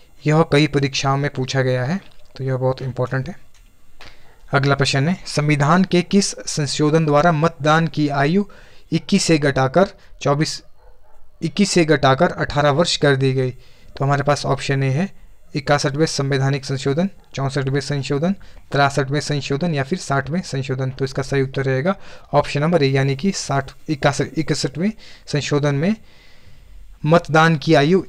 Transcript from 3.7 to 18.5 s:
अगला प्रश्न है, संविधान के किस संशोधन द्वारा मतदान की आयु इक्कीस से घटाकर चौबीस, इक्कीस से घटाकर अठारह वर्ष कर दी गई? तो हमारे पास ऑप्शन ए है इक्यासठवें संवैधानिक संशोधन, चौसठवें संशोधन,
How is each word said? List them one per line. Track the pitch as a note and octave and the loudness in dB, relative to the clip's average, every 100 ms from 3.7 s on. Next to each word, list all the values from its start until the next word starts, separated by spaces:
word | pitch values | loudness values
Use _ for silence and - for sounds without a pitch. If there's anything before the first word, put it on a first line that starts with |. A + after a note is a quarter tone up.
| - - - - - - - - | -20 -18 -16 -16 -16 -18 -20 -4
अगला | C#3+ C#3 | 0 2
प्रश्न | C#3 - C#3 C#3 | 2 0 0 0
है, | F#3 - | -2 -4
संविधान | - D3 D3+ C#3+ E3+ | -2 0 2 4 4
के | F#3+ F3+ | 4 2
किस | F3 G3+ G3 - - | 2 2 2 -2 -8
संशोधन | - C#3+ - D3+ D#3+ D#3 | -4 -2 0 2 4 4
द्वारा | C#3+ E3 | 4 4
मतदान | D#3 D#3+ - D3 D#3 E3 | 4 0 0 2 2 2
की | - D3 | 0 0
आयु | C#3+ C#3+ F#3 G3+ - - - - | 2 2 2 0 -6 -20 -20 -4
इक्कीस | E3 - G3 | -4 0 0
से | - D#3+ | 4 2
घटाकर | C#3+ C3+ C3 E3 G3 - - - | 2 2 2 2 2 0 -20 -6
चौबीस, | - C#3+ D#3+ - - - - - - - - - | -2 0 0 -6 -14 -20 -20 -20 -18 -16 -16 -8
इक्कीस | D#3+ - G3+ | -6 0 2
से | - | 4
घटाकर | D#3+ D3+ C3+ C3 F3 | 4 4 4 4 2
अठारह | - D#3+ - B2 | 0 -4 0 2
वर्ष | C#3+ E3+ - | 2 0 2
कर | D3 C#3 | 2 2
दी | C3+ | 0
गई? | C3 B2+ | 0 -2
तो | A#2+ - - - - | -6 -16 -20 -16 -4
हमारे | C#3 C#3 | 0 0
पास | C#3 C#3+ C#3 | 0 0 0
ऑप्शन | C3+ - C#3 | -2 -2 0
ए | C3+ | 0
है | C3+ F#3+ - - - - | 0 -2 -6 -20 -20 -10
इक्यासठवें | D#3 - D3 D3+ C#3 D#3 | -6 0 0 0 0 0
संवैधानिक | - C#3 C#3 C3+ C#3 | 0 0 0 0 0
संशोधन, | - C3+ C#3 C#3 G3 - - | -4 -4 -2 0 -2 -4 -14
चौसठवें | - C3+ C#3 C3+ C#3 | -6 -4 -2 -2 -2
संशोधन, | C3+ C#3+ C3+ C#3+ E3+ G3+ - | -2 -4 -2 -2 -2 -2 -8